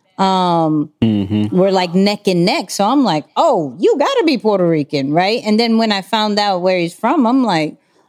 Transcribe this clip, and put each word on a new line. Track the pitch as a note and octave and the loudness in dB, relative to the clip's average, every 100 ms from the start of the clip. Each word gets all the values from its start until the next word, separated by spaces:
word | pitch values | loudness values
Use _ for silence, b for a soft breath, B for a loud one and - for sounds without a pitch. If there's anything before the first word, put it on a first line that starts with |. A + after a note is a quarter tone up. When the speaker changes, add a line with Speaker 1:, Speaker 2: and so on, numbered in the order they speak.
| _ - | _ -2
Speaker 1:
um, | F#3+ F#3 F3+ E3+ D#3+ D3+ C#3+ - | 0 2 2 2 0 0 -4 -2
Speaker 2:
Mm-hmm. | A2+ G#2 F#2+ G#2 G#2 F3+ | 0 0 -2 -2 0 0
Speaker 1:
were, | F#3+ | 2
like, | F#3+ F3+ F3+ | 0 0 0
neck | G3+ G#3 G3+ | 0 0 -2
and | F3+ F3+ | 0 0
neck. | D#4 G3+ | -2 -6
So | - G3+ | -2 0
I'm | C#4+ | 2
like, | A#3 G3+ - - | 0 -2 -4 0
"Oh, | D#4+ A3 C#3+ C3 | 0 0 -2 -2
you | F#4+ E4+ | 0 2
gotta | D#4 C5+ E4 | 0 0 0
be | A#3 | 0
Puerto | G#3+ G3 E3+ | 0 0 2
Rican," | D#3+ C#3 C#3+ C3+ | 0 -2 -4 0
right? | D#3 F#3+ A#3 | 0 0 -2
And | G#3+ G#3+ | 0 0
then | A#3 A3+ | 2 0
when | A3+ | 0
I | G3 | -2
found | F3+ A3 G#3+ G#3 | -2 -2 -2 0
out | G#3 F3+ | 0 0
where | F#3 F#3 | 0 0
he's | E3+ | -2
from, | - A3+ D#4+ A3+ | -4 -2 0 2
I'm | C4+ | 2
like, | A#3 E3 D3+ - _ _ | 0 0 -2 -8 _ _